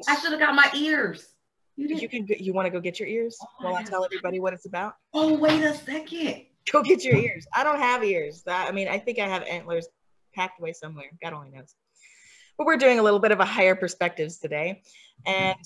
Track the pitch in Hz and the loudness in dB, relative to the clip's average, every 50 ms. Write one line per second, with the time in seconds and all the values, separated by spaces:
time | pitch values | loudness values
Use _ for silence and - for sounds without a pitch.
0 | - 285 294 294 320 330 311 302 302 285 277 285 285 277 - 285 294 311 311 285 | 0 0 0 0 0 -2 0 2 2 4 6 6 6 6 4 2 0 0 2 2
1 | 233 175 - - - - _ _ _ _ _ _ _ _ _ - 285 294 320 302 | 0 -2 -4 -6 -14 -20 _ _ _ _ _ _ _ _ _ -6 -6 -4 -4 -4
2 | 226 226 254 233 202 196 208 - 190 190 185 190 185 180 180 180 170 180 170 - | -6 -6 -6 -6 -4 -4 -4 -4 -4 -2 -2 0 0 0 -2 -4 -6 -6 -6 -6
3 | 214 - 220 226 233 233 226 - - - - - - 180 185 180 220 196 190 185 | -6 -6 -4 -2 -4 -4 -6 -10 -18 -20 -14 -10 -6 -4 -4 -4 -4 -4 -4 -2
4 | 185 180 190 185 - 180 185 185 185 185 180 175 - 190 190 175 196 214 - _ | -2 -2 -4 -6 -6 -6 -4 -4 -4 -4 -6 -6 -10 -10 -8 -8 -8 -8 -10 _
5 | _ _ - 302 311 311 311 285 302 311 311 311 311 302 294 - - 269 277 311 | _ _ -2 0 2 2 2 4 4 4 4 4 2 0 0 -2 -8 -10 -10 -10
6 | 311 - 330 339 311 262 - - - _ _ _ - - - 587 - - 370 - | -10 -10 -8 -6 -4 -4 -6 -6 -12 _ _ _ -2 2 2 4 6 6 4 4
7 | - 262 240 403 480 480 - - - - - 233 277 302 294 285 269 247 247 247 | 4 4 2 4 2 0 -4 -8 -10 -6 -2 0 0 0 0 2 2 0 0 2
8 | 220 202 190 165 151 147 156 - - 180 180 185 185 - 190 196 196 - 185 208 | 0 0 0 0 -2 -6 -8 -12 -8 -6 -4 -4 -4 -4 -4 -4 -4 -2 -4 -4
9 | 208 247 226 233 202 196 190 180 - - 170 170 165 170 170 165 165 - _ _ | -4 -4 -4 -4 -2 -2 -4 -4 -4 -6 -8 -8 -6 -6 -6 -6 -6 -8 _ _
10 | _ _ _ _ _ _ - 196 185 190 - - 170 160 165 - 156 156 160 147 | _ _ _ _ _ _ -8 -6 -6 -6 -6 -10 -12 -12 -10 -12 -14 -16 -16 -16
11 | 139 139 160 170 175 165 156 151 143 135 135 - 147 _ _ _ _ _ _ _ | -18 -20 -18 -14 -12 -12 -12 -12 -14 -16 -20 -20 -20 _ _ _ _ _ _ _
12 | _ - _ _ _ _ - - _ _ _ - 302 320 320 240 269 254 247 233 | _ -20 _ _ _ _ -20 -20 _ _ _ -4 0 2 2 6 6 6 6 6
13 | 214 208 202 202 208 214 208 190 190 196 208 233 190 190 185 190 185 175 - - | 6 4 4 4 4 4 4 4 2 2 2 4 4 4 4 2 0 -4 -4 -2
14 | 175 175 175 - 156 160 170 - - 151 151 147 160 180 196 - _ _ - - | -4 -2 -2 -4 -6 -8 -8 -10 -10 -6 -6 -4 -4 -6 -8 -10 _ _ -20 -20
15 | - _ _ - 123 180 190 190 190 190 190 185 175 | -20 _ _ -10 -6 -4 -2 0 0 0 -2 -4 -8